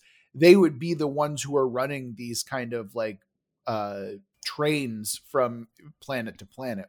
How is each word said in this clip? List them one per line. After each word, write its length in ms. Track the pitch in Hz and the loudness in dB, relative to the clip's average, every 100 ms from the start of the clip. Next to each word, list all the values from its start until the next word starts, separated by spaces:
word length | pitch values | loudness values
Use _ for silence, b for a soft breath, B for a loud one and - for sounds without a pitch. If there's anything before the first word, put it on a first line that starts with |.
| b b b 135 | b b b 6
they 220 | 170 202 | 10 10
would 200 | 165 127 | 8 2
be 140 | 170 | -4
the 140 | 160 147 | -2 -2
ones 340 | 143 147 143 | 0 -2 -4
who 120 | 139 143 | 0 2
are 140 | 131 | 2
running 460 | 123 139 139 123 110 | 0 -4 -4 -8 -12
these 260 | 120 113 | -8 -8
kind 300 | - 135 120 | -6 -6 -6
of, 220 | 120 101 117 | -6 -6 -6
like, 260 | 110 98 _ _ _ _ - | -6 -6 _ _ _ _ -6
uh, 400 | 110 101 98 98 101 _ _ | -4 -4 -8 -10 -12 _ _
trains 760 | - - 151 151 127 110 107 - - | -12 -2 0 0 -4 -8 -8 -10 -4
from 400 | 139 120 117 117 _ 151 _ | -2 0 -4 -16 _ -20 _
planet 360 | - 127 113 - | -8 -8 -8 -12
to 60 | 98 | -20
planet 400 | - 131 101 | -12 -8 -8